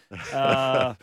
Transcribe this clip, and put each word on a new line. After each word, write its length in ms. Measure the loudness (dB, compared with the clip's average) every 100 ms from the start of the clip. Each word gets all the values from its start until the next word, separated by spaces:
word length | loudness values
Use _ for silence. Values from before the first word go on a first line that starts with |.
| _ -14 -8
Uh, 640 | -2 2 2 2 2 0 -4